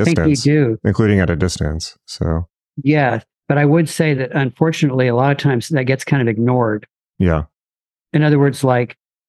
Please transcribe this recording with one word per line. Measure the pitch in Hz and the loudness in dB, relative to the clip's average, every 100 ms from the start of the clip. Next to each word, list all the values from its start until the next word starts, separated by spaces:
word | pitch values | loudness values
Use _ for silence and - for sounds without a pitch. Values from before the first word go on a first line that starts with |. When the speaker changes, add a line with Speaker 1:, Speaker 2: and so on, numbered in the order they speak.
Speaker 1:
think | 107 170 | 2 2
we | 160 143 | 0 0
Speaker 2:
distance. | |
Speaker 1:
do. | 143 151 131 110 - | 2 2 0 0 -2
Speaker 2:
Including | 98 107 101 | 0 2 2
at | 87 | 0
a | 80 | 0
distance, | 90 - 76 80 - - - | -2 -2 -4 -6 -10 -16 -20
so. | - 82 82 85 _ _ - | -6 -4 -4 -6 _ _ -6
Speaker 1:
Yeah, | 139 151 135 110 - _ - | -2 0 0 -2 -8 _ -4
but | 143 | 0
I | 147 | 2
would | 160 165 | 2 0
say | - 160 | -2 -2
that | 135 127 | -2 -2
unfortunately, | 151 135 - 160 160 151 127 127 | -2 -4 0 -2 0 0 0 0
a | 120 | 2
lot | 135 | 2
of | 139 | 0
times | 143 123 - | 0 -2 -2
that | 156 127 | -2 -2
gets | 127 | -4
kind | - 143 | -2 -2
of | 117 | 0
ignored. | 107 120 127 117 107 - _ _ - | 0 0 0 0 -4 -8 _ _ -2
Speaker 2:
Yeah. | 90 80 76 _ _ _ _ _ _ | 0 0 -4 _ _ _ _ _ _
Speaker 1:
In | 151 | 0
other | 151 147 | 2 4
words, | 139 123 | 2 2
like, | 135 123 120 - _ _ | 0 0 -2 -8 _ _